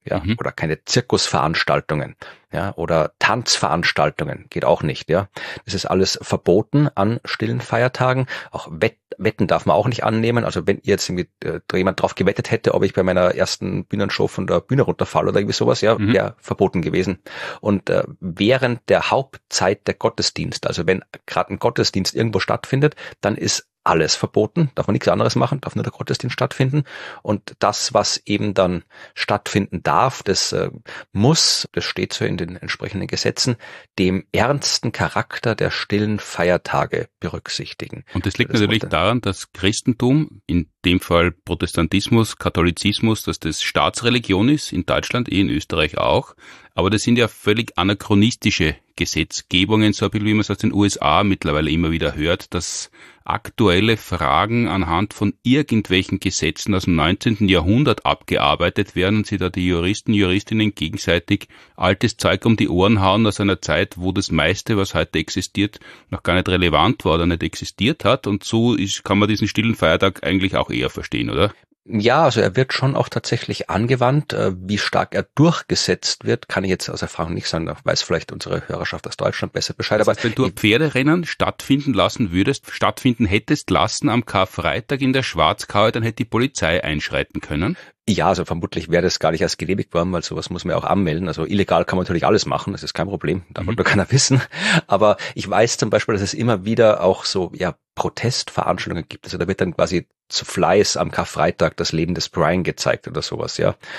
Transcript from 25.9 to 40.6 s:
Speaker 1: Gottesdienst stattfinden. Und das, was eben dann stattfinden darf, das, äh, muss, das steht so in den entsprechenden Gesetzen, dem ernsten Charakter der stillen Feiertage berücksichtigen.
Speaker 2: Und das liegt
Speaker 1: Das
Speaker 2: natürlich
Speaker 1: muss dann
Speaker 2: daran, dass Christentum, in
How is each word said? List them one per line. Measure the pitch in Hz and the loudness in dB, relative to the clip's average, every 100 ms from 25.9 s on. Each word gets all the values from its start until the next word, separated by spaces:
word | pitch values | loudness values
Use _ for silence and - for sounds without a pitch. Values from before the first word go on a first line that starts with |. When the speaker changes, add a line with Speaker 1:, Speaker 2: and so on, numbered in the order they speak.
Speaker 1:
Gottesdienst | - - 127 123 | -8 -8 -6 -6
stattfinden. | - 127 - 131 147 - - - - | -4 -4 0 0 0 -2 -10 -16 -8
Und | - 104 - - | -4 -4 -6 -2
das, | 104 - - | 0 0 0
was | 107 104 - - | 0 0 -2 -2
eben | 104 107 | -2 0
dann | 95 90 90 - - - | 2 2 0 -6 -20 -16
stattfinden | - - 104 - 107 101 90 | -8 -2 -2 0 -2 0 -2
darf, | 78 76 131 - | 0 2 2 0
das, | - 92 - | -2 -2 -2
äh, | 92 92 - - - - | -2 -4 -8 -16 -18 -8
muss, | 98 120 160 - - - | 2 4 4 2 0 -4
das | - | -6
steht | - - 95 | -6 -4 -6
so | - | -2
in | 110 92 | -4 -2
den | 85 90 | -6 -8
entsprechenden | 98 - 98 92 92 | -10 -8 -8 -6 -6
Gesetzen, | - - - 131 117 - - - - | -4 -4 -2 -2 -2 -8 -20 -8 0
dem | 92 92 - | 2 0 -2
ernsten | 90 117 143 - - 120 | 0 0 0 -2 -2 -4
Charakter | - 147 - - - 120 | -2 -2 -2 -4 -4 -4
der | 110 95 | -2 -2
stillen | - - 104 107 104 | -2 -2 0 0 -2
Feiertage | - - 87 87 - 71 73 80 82 _ | -6 -2 2 2 0 -2 -2 -4 -6 _
berücksichtigen. | 85 87 - - - - - - - | -10 -8 -8 -10 -10 -12 -14 -14 -8
Speaker 2:
Und | - 92 | -4 -2
das | - | -2
liegt | - | 0
Speaker 1:
Das | 117 | 2
Speaker 2:
natürlich | 104 110 | 2 2
Speaker 1:
muss | - | 0
dann | 80 | 2
Speaker 2:
daran, | 92 120 | 2 0
dass | 104 95 - | -2 -6 -10
Christentum, | - 95 110 - 117 120 143 - - - | -2 -2 0 -2 0 2 2 0 -8 -2
in | 85 | -2